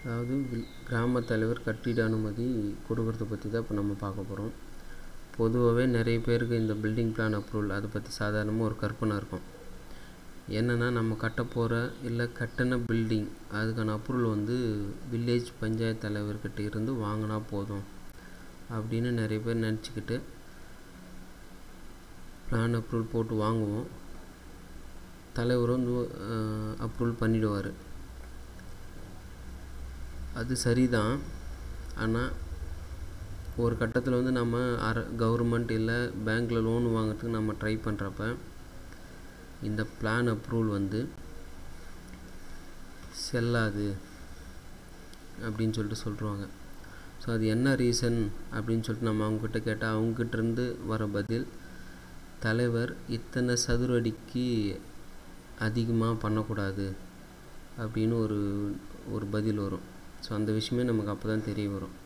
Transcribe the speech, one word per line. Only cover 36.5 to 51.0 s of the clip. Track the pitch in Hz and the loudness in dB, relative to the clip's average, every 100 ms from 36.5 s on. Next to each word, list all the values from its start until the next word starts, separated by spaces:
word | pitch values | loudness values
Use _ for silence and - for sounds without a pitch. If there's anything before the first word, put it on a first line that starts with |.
| 117 | 4
loan | 113 117 | 4 4
வாங்குறதுக்கு | 120 113 110 107 | 4 4 2 0
நம்ம | 117 113 107 | 0 2 0
try | 107 107 107 110 | 0 0 0 0
பண்றப்ப | 101 98 95 107 127 - - - - - - - - - - - - | 0 -2 -2 -2 -2 -8 -12 -14 -12 -12 -12 -14 -12 -14 -14 -16 -6
இந்த | 107 107 107 - | -2 0 -2 0
plan | 110 113 120 107 | 2 4 4 2
approval | - 117 110 | 2 2 4
வந்து | 101 98 104 143 - - - - - - - - - - - - - - - - - - - - | 2 2 0 -2 -6 -10 -10 -10 -10 -10 -10 -10 -12 -12 -12 -12 -10 -10 -10 -10 -12 -12 -12 -12
செல்லாது | - - 123 117 120 110 101 101 92 - - - - - - - - - - - - - - | -8 -2 0 4 4 4 2 0 -2 -8 -12 -12 -12 -12 -12 -12 -14 -14 -14 -14 -14 -12 -8
அப்படின்னு | 113 107 110 | -4 2 2
சொல்லிட்டு | 110 104 107 107 | 2 0 -2 -4
சொல்றாங்க. | 104 107 101 95 - - - - - - - | -2 -2 -2 -6 -8 -12 -12 -12 -12 -12 -8
So | - | 0
அது | 113 110 | 2 4
என்ன | 113 135 | 6 6
ரீசன் | 127 123 120 120 117 101 - - | 6 4 4 4 4 2 -2 -4
அப்படின்னு | 113 110 113 | -4 2 2
சொல்லிட்டு | 110 113 | 2 0
நம்ம | 113 107 107 | 2 2 2
அவங்ககிட்ட | 110 113 113 | 2 0 0
கேட்டா | 113 107 113 110 | 0 0 0 2
அவங்ககிட்ட | 113 113 117 | 2 2 0
இருந்து | 113 113 117 123 - 107 | 2 2 2 0 -2 -2
வர | 110 | 0